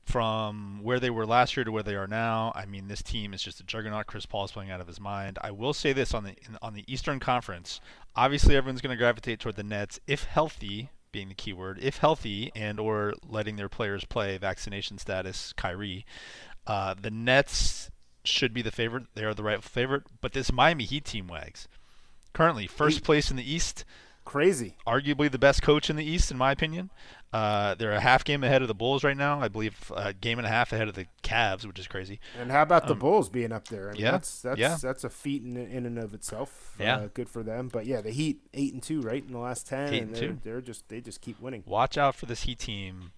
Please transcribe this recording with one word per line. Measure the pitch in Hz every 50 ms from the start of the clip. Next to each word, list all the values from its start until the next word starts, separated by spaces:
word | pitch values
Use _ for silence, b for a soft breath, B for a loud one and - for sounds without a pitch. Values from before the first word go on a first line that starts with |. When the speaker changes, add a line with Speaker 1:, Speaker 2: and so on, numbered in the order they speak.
| _
Speaker 1:
from | - - 123 113 110 110 110 110 107 104 104 101 101 101 101 101
where | 113 123 127
they | 123 127
were | 120 113 110
last | 107 117 120 123 120 -
year | 139 123
to | 113
where | 110 110 104
they | 104 101
are | 98 98
now, | 95 107 113 113 113 113 113 110 113 -
I | - 101
mean, | 98 101 98 95 98
this | 104 98
team | - - - 117 104 101 98
is | 90
just | - 92 87 -
a | 95
juggernaut. | - - 113 107 110 107 107 104
Chris | - - 101 -
Paul | - - 107 98
is | 95
playing | - 107 98 95
out | 95 90
of | 90
his | 87 85 92
mind. | 101 98 101 98 98 98 95 -
I | - 107
will | 104 101 110 135 151
say | - - 151 135
this | 131 127 - -
on | 113 104
the, | 98
in, | 95 - - - 110 -
on | - 117 107
the | 104 104 -
Eastern | 127 117 - - 143 131
Conference. | - - 127 123 - - 95 85 90 - - - B B B B B B -
Obviously, | - 123 135 143 143 - - 143
everyone's | 139 131 131 131 127
gonna | - 139 127
gravitate | 113 120 120 117 117 - 123 113 104
toward | - 120 107
the | - 101
Nets, | 104 107 101 104 - - - -
if | - 139 - -
healthy, | - - 151 156 156 - - - 101 98 104 117 135 - - _ _ -
being | 110 98 98
the | 98
key | - - 107 95
word, | 90 92 95 95 98
if | - 135 131 -
healthy | - 151 160 - - 117 101 101 113 - -
and | 110 107 107 104
or | 104 107 110 110 104 104 104 - - -
letting | - 113 107 104 104 110
their | 104 101 98
players | - - 120 101 101 98 92
play, | - - 120 104 98 98
vaccination | 92 98 95 92 - - - 101 101 95 - 101
status, | 95 - - 98 92 92 92 92 - - - -
Kyrie. | - - 95 87 92 104 101 90 95 110 B B B B B B B B B B B -
Uh, | - 107 98 95 95 95 95
the | 98 113
Nets | 110 110 117 123 127 139 139 - - - - - - - - - - - - - - _ _
should | - - - - 123 110
be | 123
the | 113 107
favorite. | 101 - 117 117 113 131 120 - -
They | 104 110
are | 107 107
the | 101 107
rightful | 107 107 101 - -
favorite, | - 123 120 131 135 143 - - - -
but | - 127 -
this | 135 127 -
Miami | 131 123 131 160 170 147 113
Heat | 92 131 151 147
team | - - 107 92
wags. | 90 87 78 - - - - - - b b b b b b b b b b b - -
Currently, | - 160 165 160 113 101
first | 90 - - 151 151 156
Speaker 2:
Eight. | 151 -
Speaker 1:
place | - 156 147 143 -
in | 139
the | 131 117 123
East. | 147 170 - - - - - B B B B B B B B
Speaker 2:
Crazy. | - - 139 151 185 196 135 117 92 - - -
Speaker 1:
Arguably | 117 117 131 143 143 147 135 147 147
the | 131
best | 123 135 139 135 -
coach | - - 147 151 -
in | - 156
the | 151 156
East, | 151 160 175 - -
in | 139
my | 127 127 135
opinion. | 139 - 165 156 160 175 185 190 B B B B B B B B
Uh, | - 113 110 104 107 101 101 101 95
they're | 82 113 107
a | 104 104
half | - 127 131 127 -
game | - 147 143 135
ahead | 120 131 135 131
of |
the | 117 107
Bulls | 92 113 123 135 139 135
right | 143 139
now. | 139 143 143 147 147
I | 131 110
believe | 98 110 107 107 104 - - - -
a | - 101 101 101
game | 92 - 117 117 120
and | 117
a | 104
half | 110 117 123 - -
ahead | 110 110
of | 107 98
the | 98 92 - - _
Cavs, | - - 113 113 117 104 95 95 110
which | 104 92
is | 95 92
crazy. | - - 95 95 95 101 107 B B B 120
Speaker 2:
And | 123 123
how | 135 143 156
about | 156 175 165 -
the | - 147
Speaker 1:
Um, | 113
Speaker 2:
Bulls | 120 147 196 214 147 95
being | 87 127 117 113
up | 113 107 -
there? | - 117 101 95 101
I | 104
mean, | 104
Speaker 1:
yeah, | 104 117
Speaker 2:
that's, | 151 185 - - - -
that's, | - 127 135 -
Speaker 1:
yeah. | 117 147 165 156
Speaker 2:
that's | 131 127 135 139 -
a | 120
feat | - - - 143 139 139 -
in, | 123 123
in | 123 123 - 131 127 120
and | 120 120 117
of | 113 104 107
itself. | 104 - - - 107 135 - - - - - - -
Speaker 1:
Yeah. | 98 107 127
Speaker 2:
Uh, | 131 107 104 -
good | - 120 -
for | - 117 110
them. | 107 110 120 127
But, | 127 127 117 107
yeah, | 123 131 117
the | 101 110
Heat, | 110 135 156 156 135 101 _ _ -
eight | 135 143 139 -
and | 131
two, | - - 160 156
right, | 123 110 117 139 131
in | -
the | 127
last | 117 120 123 127 - -
ten. | - 139 131
And | 139 143 143
they're, |
Speaker 1:
Eight | 117
and | 113 107 110
two. | 113 117 98 180 131 - 110
Speaker 2:
they're | 113 123
just, | 127 123 110 - - -
they | 110 117
just | 120 117 98 -
keep | - 127 107 -
winning. | 117 131 131 110 85
Speaker 1:
Watch | 95 95 107 123 131 -
out | 151 143 139 127
for | - -
this | 117 120 - -
Heat | - 123
team. | - - - 107 101 98 95 92 92 92 87 -